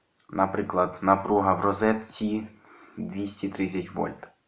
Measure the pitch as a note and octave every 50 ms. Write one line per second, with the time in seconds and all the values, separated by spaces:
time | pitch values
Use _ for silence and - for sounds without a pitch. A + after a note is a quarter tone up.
0 | _ _ _ _ - - - F#2 F#2+ G2 F#2+ G#2 G2+ - - F2+ F2+ F2 - -
1 | F#2+ G2 G2 G2 - - G#2 G2+ F#2+ F#2+ F#2 F2+ F#2 G2+ F#2+ - A2 A2 A2 A2
2 | - - - - A2 G#2+ G#2+ G#2+ G#2+ - - - _ - - - - - - F#2
3 | F#2 F2 F2+ G2+ G2+ G#2 - - - G2 G2 - G2 F2+ F#2 F#2+ F2 - F2+ F2
4 | E2+ D#2+ - - - - _ _ _